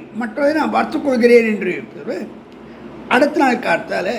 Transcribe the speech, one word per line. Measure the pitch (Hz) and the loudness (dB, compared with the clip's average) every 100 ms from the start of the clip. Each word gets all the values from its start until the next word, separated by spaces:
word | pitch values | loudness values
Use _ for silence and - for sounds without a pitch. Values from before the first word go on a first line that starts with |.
| - 214 | -12 -8
மற்றதை | 233 294 285 | -6 0 2
நான் | 311 240 | 2 0
பார்த்துக் | 214 233 294 285 | 0 -2 -2 0
கொள்கிறேன்" | 247 233 240 220 | 4 6 6 6
என்று | 202 180 151 117 - | 0 -4 -6 -10 -12
சொல்ல, | 214 339 - - - - - - - - - | -10 -8 -10 -14 -20 -20 -20 -18 -18 -16 0
அடுத்த | 240 277 330 | 2 2 2
நாள் | 269 233 | 0 0
காத்தால | - - - 196 175 | 0 -2 -2 -4 -4